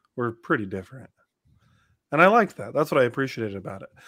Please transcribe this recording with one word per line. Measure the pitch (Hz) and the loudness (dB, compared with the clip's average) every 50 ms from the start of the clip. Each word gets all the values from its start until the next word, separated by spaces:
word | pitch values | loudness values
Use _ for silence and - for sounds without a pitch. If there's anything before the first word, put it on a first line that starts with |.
| _ _ _ | _ _ _
were | - 120 117 113 | -8 -6 -6 -8
pretty | - - - 170 123 104 | -8 -6 -4 -4 -4 -4
different. | 95 98 95 92 - 131 131 104 - _ _ _ _ _ _ _ _ _ _ _ _ _ _ _ _ _ _ _ _ - | -6 -10 -10 -12 -12 -16 -20 -20 -20 _ _ _ _ _ _ _ _ _ _ _ _ _ _ _ _ _ _ _ _ 2
And | 147 | 6
I | 170 | 6
liked | 190 214 240 214 180 - - | 6 6 6 4 2 -2 -8
that. | - 107 131 | -12 -6 -2
That's | 139 156 151 | -2 -2 0
what | 175 147 | 2 2
I | 127 | 2
appreciated | 120 117 135 135 131 - - 113 104 98 | 2 0 -2 -6 -6 -6 -6 -8 -8 -8
about | 98 90 - 95 95 | -10 -12 -12 -12 -14
it. | - - _ _ - | -16 -18 _ _ -20